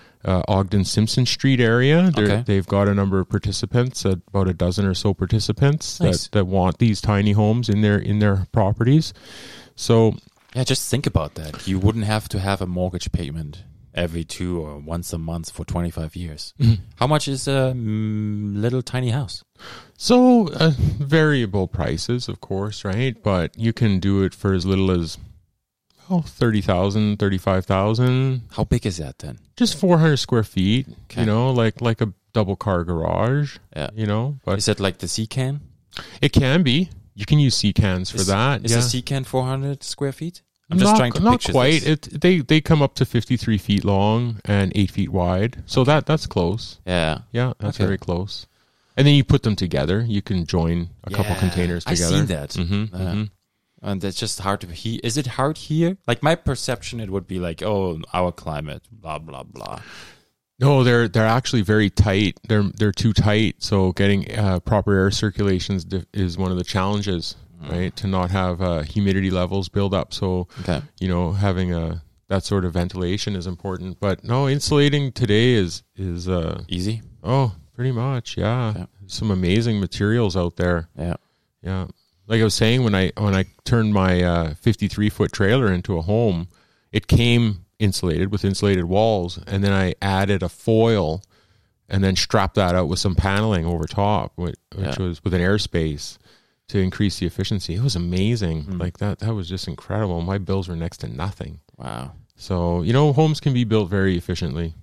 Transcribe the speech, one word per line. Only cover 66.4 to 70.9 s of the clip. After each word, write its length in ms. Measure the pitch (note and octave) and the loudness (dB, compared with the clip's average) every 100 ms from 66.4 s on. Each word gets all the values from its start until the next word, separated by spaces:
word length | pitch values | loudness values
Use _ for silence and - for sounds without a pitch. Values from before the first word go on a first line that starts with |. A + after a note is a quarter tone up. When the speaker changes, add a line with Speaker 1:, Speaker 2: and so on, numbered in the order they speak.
| F#2+ | -2
Speaker 1:
of 60 | F2+ | -2
the 60 | F2+ | -2
challenges. 680 | G2 F#2+ G#2 G2+ F2+ E2 - - - | -2 0 -2 -2 -4 -6 -12 -20 -18
Speaker 2:
Mm. 80 | C#2+ | -8
Speaker 1:
right? 240 | E2+ F#2 - | -6 -6 -4
To 100 | G2 | -2
not 220 | F#2+ F2+ | -2 0
have, 300 | F#2+ F#2 F2 | 0 0 -2
uh, 200 | F#2 E2 | -2 -2
humidity 480 | D#2 G#2 G2 F#2+ F#2+ | -4 -2 0 2 0
levels 360 | F2+ F2+ G2 F#2 | 0 0 -2 -4
build 240 | G#2 G2 | -2 -2
up. 200 | F#2+ - | -2 -4
So, 340 | - F#2+ F2+ F2 - | -4 -4 -2 -6 -8
Speaker 2:
Okay. 200 | F#2 D2+ D2 | -4 -4 -6